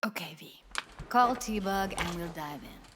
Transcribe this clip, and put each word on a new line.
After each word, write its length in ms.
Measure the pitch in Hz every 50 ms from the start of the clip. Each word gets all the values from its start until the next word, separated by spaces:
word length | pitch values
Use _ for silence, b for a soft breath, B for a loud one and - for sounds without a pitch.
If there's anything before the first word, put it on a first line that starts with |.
| -
Okay, 320 | 220 - - 175 160 156 -
V. 240 | - - - - - - - - - - - - - -
Call 260 | - 240 247 240 254
T-Bug 600 | 247 - - 220 208 196 190 196 196 190 196 -
and 200 | - 180 175 175
we'll 120 | 175 170 170
dive 340 | 165 165 156 147 147 139
in. 340 | - 165 - - - - -